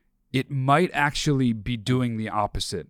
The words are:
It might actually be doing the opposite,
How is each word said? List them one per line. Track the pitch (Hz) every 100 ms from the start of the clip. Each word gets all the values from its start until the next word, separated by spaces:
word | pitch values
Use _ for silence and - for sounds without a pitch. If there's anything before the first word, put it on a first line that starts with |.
| _ _ _
It | 131 -
might | 135 131 143 180
actually | - 147 - - 139 127
be | 110 101 120
doing | 101 127 123 113
the | 110
opposite, | 98 104 - - 95 73